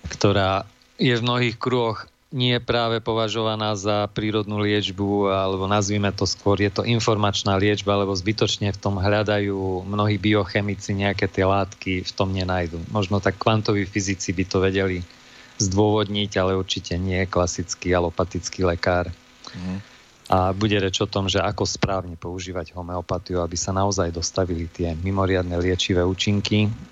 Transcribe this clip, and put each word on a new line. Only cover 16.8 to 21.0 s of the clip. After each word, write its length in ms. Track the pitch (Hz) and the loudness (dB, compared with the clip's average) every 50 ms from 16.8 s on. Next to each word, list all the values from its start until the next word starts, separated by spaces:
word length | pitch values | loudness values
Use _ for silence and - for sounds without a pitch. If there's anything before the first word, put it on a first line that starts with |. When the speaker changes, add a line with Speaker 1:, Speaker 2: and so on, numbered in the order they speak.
| - - 90 | -4 -4 -4
Speaker 1:
nie 320 | 90 92 95 90 92 95 | -2 0 0 0 0 0
klasický 640 | 90 - 90 90 87 - - 87 - - - - 90 | 2 2 0 0 0 -2 -6 -6 -8 -8 -6 -2 0
alopatický 720 | 90 90 87 85 - - 92 90 - 92 - - - - 92 | 2 2 2 0 0 -2 -4 -2 -4 -8 -6 -6 -4 0 0
lekár. 480 | 90 85 85 - 95 90 90 87 87 87 - - - - - - - | 0 0 0 0 0 2 2 0 -4 -8 -14 -20 -20 -20 -20 -20 -16
Speaker 2:
Mhm. 400 | - 90 90 92 92 98 98 - - - - - - - - - | -14 -8 -6 -6 -6 -6 -10 -14 -20 -20 -20 -20 -20 -20 -2 2
Speaker 1:
A 240 | 92 92 92 95 95 | 2 4 4 2 2
bude 240 | 98 107 104 104 104 | 0 0 2 2 2
reč 160 | 95 95 95 - | 0 0 0 -2